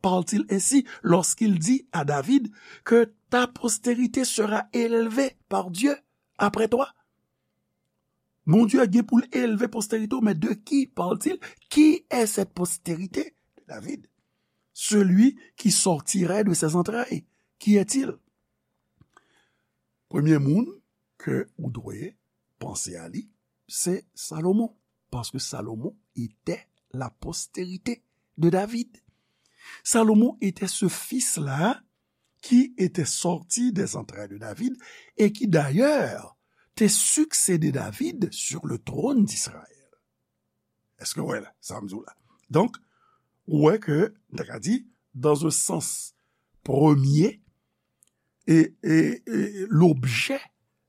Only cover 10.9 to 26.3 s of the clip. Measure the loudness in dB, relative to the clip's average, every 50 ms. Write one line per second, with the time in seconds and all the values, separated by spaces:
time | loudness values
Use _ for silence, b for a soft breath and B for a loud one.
10.9 | _ -6 -4 -2 -2 -2 -2 -4 -6 -6 B B B B _ _ 4 6 6 6
11.9 | 6 4 -2 _ -2 0 0 0 0 -2 -4 -4 _ -4 -4 -4 -4 -8 -6 -8
12.9 | -6 -6 -6 -6 -6 -8 -8 -8 _ _ _ _ _ _ _ -18 -16 -14 -12 -12
13.9 | -12 -12 -14 _ _ _ _ _ _ _ _ _ _ _ _ _ _ -10 -4 2
14.9 | 4 4 6 6 6 8 6 6 4 B B B B -2 0 2 2 2 2 2
15.9 | 0 0 -2 -4 -2 -2 0 0 0 0 2 2 2 2 0 0 2 2 0 0
16.9 | -2 -4 -4 -4 -6 -10 -10 _ _ _ _ _ _ _ 2 4 4 4 4 2
17.9 | -2 -4 -4 -4 -8 -12 _ _ _ _ _ _ _ _ _ _ _ _ _ _
18.9 | _ _ _ _ _ _ _ _ _ _ _ _ _ _ _ _ _ _ _ _
19.9 | _ _ _ _ -4 -2 2 2 2 2 2 2 2 2 0 -2 -6 -16 _ _
20.9 | _ _ _ _ _ _ -8 -6 -4 -4 -4 -6 _ -10 -10 -10 -10 -10 -12 -12
21.9 | -14 -12 -14 -14 -16 _ _ _ _ _ _ _ _ _ -14 -12 -10 -10 -10 -10
22.9 | -12 -14 -16 -12 -12 -12 -12 -12 _ _ _ _ _ _ _ _ -8 -6 -4 -4
23.9 | -4 -4 -8 _ _ -16 -16 -12 -10 -4 0 2 2 2 0 -2 -6 _ _ _
24.9 | _ _ _ _ -12 -10 -10 -10 -10 -10 -10 -10 -10 -10 -10 -10 -10 -8 -10 -10
25.9 | -12 _ _ _ _ -10 -10 -10